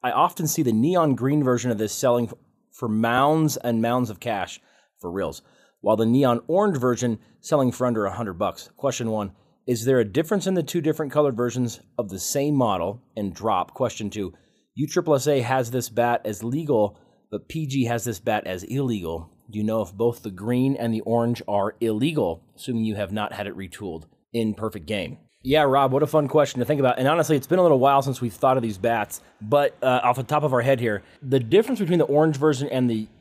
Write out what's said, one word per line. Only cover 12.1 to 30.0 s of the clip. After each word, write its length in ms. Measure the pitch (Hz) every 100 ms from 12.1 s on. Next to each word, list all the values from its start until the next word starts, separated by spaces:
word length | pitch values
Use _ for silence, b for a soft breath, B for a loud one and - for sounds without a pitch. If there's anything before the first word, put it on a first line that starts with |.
| 95
same 340 | - 143 143
model 480 | 143 120 95 85 117 _ -
and 180 | 101
drop? 400 | 82 104 95 85
Question 340 | - 120 - 104
two, 240 | 104 92 b b b b -
U 100 | 147
triple 280 | 180 156
S 120 | 143 139
A 140 | 143
has 320 | 117 131 117
this 180 | 127 117
bat 320 | 110 120 120
as 180 | - 101
legal, 560 | 113 139 156 120 104 b b b b
but 180 | 104 -
P 180 | 160 151
G 180 | 135
has 200 | 117 117
this 140 | 120 98
bat 280 | - 107 -
as 160 | 92
illegal. 680 | 92 131 131 107 82 82 82 _ -
Do 80 | 104
you 60 |
know 180 | 107 110
if 100 | 95
both 300 | 98 117 120
the 80 | 113
green 440 | 90 107 123 131 139
and 180 | 117
the 80 | 110
orange 400 | - 117 117 120 -
are 280 | 101 101 -
illegal, 640 | 113 107 139 156 95 85 _ _
assuming 280 | - 117
you 100 | 110
have 180 | 104 98
not 200 | 104 104
had 140 | 98 101
it 100 | -
retooled 480 | 95 - 101 80 78 _ _
in 220 | 117 110
Perfect 320 | 98 107 104 78
Game?" 320 | 104 85 - _ _
Yeah, 180 | 131 147
Rob, 300 | 143 135 139
what 100 | 135
a 40 | 147
fun 200 | 160 143
question 320 | 156 139 123
to 80 | 120
think 140 | 147
about. 180 | 131 123
And 80 | 131
honestly, 300 | 165 139 151
it's 100 | -
been 140 | 185
a 20 |
little 160 | 175 135
while 240 | 135 139
since 180 | 135 127
we've 140 | 120
thought 220 | - 135 131
of 60 |
these 140 | 113 98
bats, 440 | 113 117 101 - b b
but, 360 | 107 143 143 -
uh, 200 | 131 127